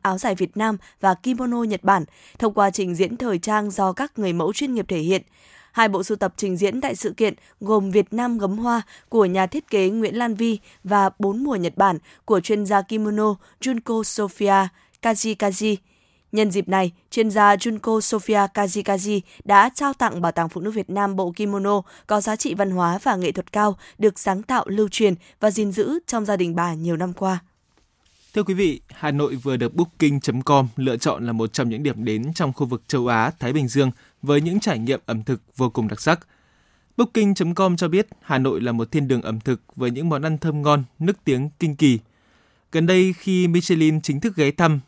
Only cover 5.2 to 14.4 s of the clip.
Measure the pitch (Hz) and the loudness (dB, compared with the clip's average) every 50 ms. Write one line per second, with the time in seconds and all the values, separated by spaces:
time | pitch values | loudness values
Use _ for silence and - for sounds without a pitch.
5.2 | - _ _ _ _ - - - - _ - 226 226 214 196 185 190 - 214 202 | -2 _ _ _ _ -20 -20 -20 -20 _ 0 2 2 2 2 0 -2 -2 -2 -2
6.2 | 202 180 - - 208 190 185 170 202 196 233 262 285 269 - - - - - - | -2 -4 -4 -4 -4 -2 -2 0 0 0 0 0 -4 -4 -4 -4 -4 -4 -2 0
7.2 | 220 196 - - _ _ _ - - 202 220 208 196 190 185 208 190 - 214 233 | 0 0 0 -4 _ _ _ -8 -2 0 2 2 2 2 2 2 2 2 -2 -4
8.2 | 247 240 233 214 196 185 202 220 233 240 233 226 - - - - _ - 233 226 | -2 -2 -2 -2 -2 -2 -2 -2 -2 0 0 -2 -2 -6 -16 -20 _ -2 2 2
9.2 | 196 180 185 190 190 185 - 302 - - 220 196 190 185 214 226 214 190 202 233 | 4 4 4 0 0 0 -2 -6 -6 -2 0 2 2 2 0 0 -2 -2 -2 -2
10.2 | 240 233 214 202 233 233 214 208 _ - - _ - 185 208 202 196 190 - - | -2 -2 -2 0 0 0 -2 -2 _ -16 -20 _ -4 0 2 4 2 2 0 -2
11.2 | 202 196 202 240 277 294 240 185 170 170 - 190 196 196 170 151 _ - - _ | -2 -2 -2 -2 -2 -2 -2 -2 -2 -2 0 2 2 2 2 0 _ -16 -20 _
12.2 | - - 214 185 175 - 214 208 202 190 208 196 190 - 220 214 214 214 208 214 | -2 0 0 0 2 0 -2 -2 0 2 0 0 0 0 -4 -4 -2 -2 0 0
13.2 | 214 214 202 - _ _ _ - - 262 247 226 - - 226 226 214 - - 220 | 0 0 0 -2 _ _ _ -8 -4 -4 -4 -4 -4 -4 -4 -2 -2 -4 -4 -4
14.2 | 208 196 - - | -4 -4 -4 -2